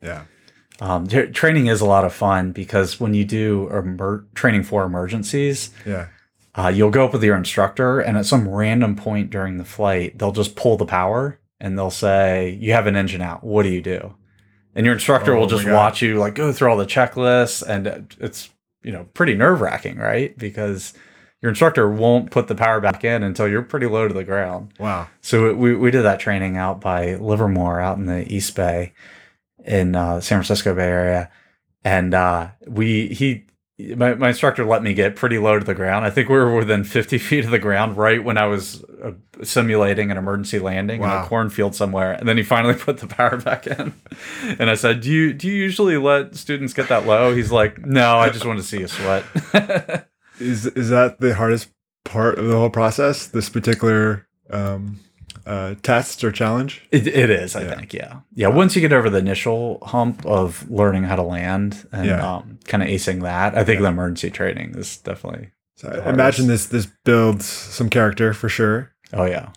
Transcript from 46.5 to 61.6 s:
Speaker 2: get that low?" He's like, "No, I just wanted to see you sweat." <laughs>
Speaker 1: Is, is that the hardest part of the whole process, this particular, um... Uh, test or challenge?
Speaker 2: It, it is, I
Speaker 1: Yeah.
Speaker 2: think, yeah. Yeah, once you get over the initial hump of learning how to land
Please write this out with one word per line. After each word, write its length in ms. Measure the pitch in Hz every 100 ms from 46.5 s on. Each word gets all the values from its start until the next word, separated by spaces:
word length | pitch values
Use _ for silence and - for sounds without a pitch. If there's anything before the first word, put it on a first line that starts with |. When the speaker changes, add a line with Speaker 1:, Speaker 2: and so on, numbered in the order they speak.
| 143 135
Speaker 2:
get 140 | - 131
that 180 | 117 107
low?" 300 | 107 123 120
He's 160 | 107
like, 340 | 117 107 - 143
"No, 300 | 131 120 117
I 140 | 113
just 160 | 113 117
wanted 160 | 107
to 60 | 92
see 120 | 101
you 80 | 90
sweat." 380 | - 95 95 - 165 -
<laughs> 540 | 208 202 190 - 170 - _ _ _
Speaker 1:
Is, 280 | 123 117 117
is 240 | - 117
that 320 | 123 123 -
the 120 | 127
hardest 360 | 104 113 117 - _ _ _
part 340 | - 110 113 -
of 100 | 113
the 100 | 113
whole 120 | 117
process, 560 | 113 110 113 139 143 -
this 200 | 117 104
particular, 800 | 120 110 113 113 110 110 101 - _ _
um... 500 | 101 101 98 101 101 _ _ - - -
Uh, 300 | 98 95 101
test 440 | - 120 - - 113
or 60 |
challenge? 480 | 101 113 120 135 - _
Speaker 2:
It, 160 | 151 113
it 220 | 139 120
is, 260 | 95 92 104
I 60 |
Speaker 1:
Yeah. 120 | 90 -
Speaker 2:
think, 180 | -
yeah. 260 | - - 127 -
Yeah, 160 | - 98
once 260 | 139 190 190
you 60 |
get 100 | 160
over 180 | 139 113
the 100 | 98
initial 580 | 95 95 120 113 120 -
hump 420 | - 123 120 123 -
of 440 | 101 90 - -
learning 340 | 110 101 95
how 120 | 92 92
to 60 |
land 640 | 87 87 90 95